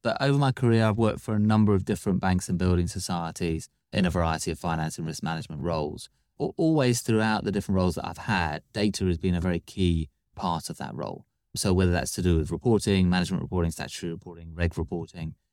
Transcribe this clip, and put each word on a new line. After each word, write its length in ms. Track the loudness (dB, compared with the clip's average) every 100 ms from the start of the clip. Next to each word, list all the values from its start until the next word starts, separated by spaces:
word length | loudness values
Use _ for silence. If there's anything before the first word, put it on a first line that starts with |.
But 160 | -2 0
over 160 | 2 4
my 160 | 2
career, 320 | 2 4 6
I've 140 | 4 4
worked 220 | 2 0
for 120 | -2
a 60 | 2
number 340 | 4 6 6
of 140 | 4 2
different 340 | -2 0 0
banks 300 | 2 0 0
and 80 | 0
building 300 | 2 2 0
societies 800 | -4 -6 -4 -6 -4 -4 -4 -6 _ _
in 140 | 0
a 60 | 0
variety 400 | 2 0 0 -4
of 80 | -6
finance 400 | -4 -2 -4 -6
and 80 | -8
risk 160 | -6
management 400 | -6 -6 -8 -8
roles. 480 | -4 -2 -4 -8 -16 _ _ _
Al-, 140 | -6 0
always 420 | 2 4 4 2
throughout 440 | 2 2 2 0
the 60 | 0
different 260 | -2 0 2
roles 180 | 2
that 120 | 0 -6
I've 120 | -10
had, 440 | -2 -2 -2 -4 _
data 320 | -2 -2 0 0
has 100 | 0
been 180 | 0
a 60 | 0
very 200 | 0 -2
key 500 | -6 -2 0 0 -2 _ _ -6
part 320 | -4 -4 -6
of 80 | -10
that 180 | -10
role. 300 | -8 -10 -10 -18 _ _ -4
So 160 | 2
whether 180 | 4 4
that's 220 | 2 -2
to 100 | -2
do 140 | 2 2
with 140 | 0
reporting, 580 | -2 2 2 4 4 4
management 340 | 2 0 -2
reporting, 280 | -4 -2 -2
statutory 420 | -4 -10 -8 -8
reporting, 380 | -10 -12 -16 -14
reg 220 | -2 -2 0
reporting, 600 | -4 -6 -8 -10 -12 -12 _